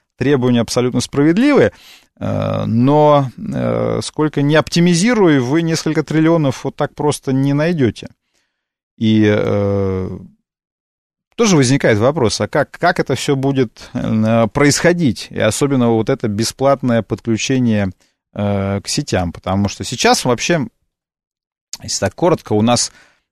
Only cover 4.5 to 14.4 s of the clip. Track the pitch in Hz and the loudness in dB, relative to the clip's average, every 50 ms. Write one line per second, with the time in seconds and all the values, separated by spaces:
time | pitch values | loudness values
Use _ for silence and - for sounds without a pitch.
4.5 | 156 151 - - - 170 175 180 170 160 202 247 247 220 190 165 147 135 120 123 | 2 2 0 0 0 2 2 4 4 2 2 2 2 4 4 4 4 4 2 2
5.5 | 151 170 170 160 160 - - 160 147 160 143 - 151 160 156 160 170 165 147 135 | 0 0 0 0 -2 -2 -2 -2 -2 -2 -2 -2 0 2 2 2 2 2 0 0
6.5 | - - - 135 - - 147 - - - 147 147 - - - 139 131 135 135 139 | -2 -4 -6 -8 -6 -6 -6 -6 -6 -4 -2 -2 -2 -2 -4 -2 -2 0 0 0
7.5 | 143 147 156 175 180 147 127 104 - - - - _ _ _ _ _ _ _ _ | 0 0 0 0 0 0 0 0 0 -4 -12 -18 _ _ _ _ _ _ _ _
8.5 | _ _ _ _ _ _ _ _ _ - 113 110 110 107 107 104 104 104 - 110 | _ _ _ _ _ _ _ _ _ -2 0 2 4 4 4 2 2 0 0 -2
9.5 | 104 101 101 101 101 98 98 95 95 92 92 92 92 - 90 - _ _ _ _ | -2 -2 -2 -2 -2 -2 -2 -2 -4 -4 -6 -8 -10 -12 -16 -20 _ _ _ _
10.5 | _ _ _ _ _ _ _ _ _ _ _ _ _ _ _ _ _ - 233 202 | _ _ _ _ _ _ _ _ _ _ _ _ _ _ _ _ _ 0 2 4
11.5 | 180 143 131 117 139 139 - 135 110 101 113 135 156 156 120 101 - - 107 - | 4 4 4 4 2 2 2 2 2 4 2 0 2 2 0 0 -2 -2 -6 -2
12.5 | - 151 131 - - - - - - - - - 131 - - 151 139 135 135 139 | -2 -2 -2 -4 -4 -2 -2 -2 0 0 -2 -4 -4 -4 -2 -2 -2 0 0 -2
13.5 | 135 135 123 107 _ - - - - 123 - - 113 110 110 110 117 113 | 0 0 -2 -2 _ -18 -18 -12 -10 -6 -4 -2 0 0 2 2 2 2